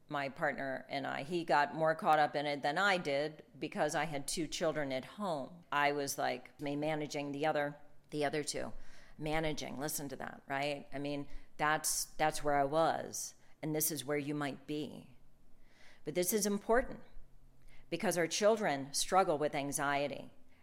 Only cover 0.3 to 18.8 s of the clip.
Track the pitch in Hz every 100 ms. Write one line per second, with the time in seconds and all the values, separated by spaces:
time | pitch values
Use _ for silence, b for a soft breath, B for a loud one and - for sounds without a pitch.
0.3 | - 151 135 135 131 - 139 135 131 135
1.3 | 175 160 151 143 156 160 156 180 151 147
2.3 | 147 147 143 147 165 202 185 156 139 156
3.3 | 151 - 135 170 208 156 160 160 139 -
4.3 | 180 156 - 160 151 135 131 - - 196
5.3 | 147 - - - 143 147 147 139 - 131
6.3 | 127 - - 143 143 151 151 147 151 143
7.3 | 139 156 151 147 147 - - - 147 139
8.3 | 151 135 135 127 - B B B B 151
9.3 | 160 156 147 131 127 147 160 143 131 -
10.3 | - - 139 147 143 - 139 143 143 143
11.3 | B B - 151 156 - - - - 156
12.3 | - 147 143 139 156 156 - - - -
13.3 | - b b 156 156 151 147 127 147 143
14.3 | 147 143 - - 151 95 101 - - -
15.3 | - - - b b b b 160 160 180
16.3 | 214 202 202 - 226 - - - - -
17.3 | - - - - b b 170 196 175 165
18.3 | - 208 220 185 139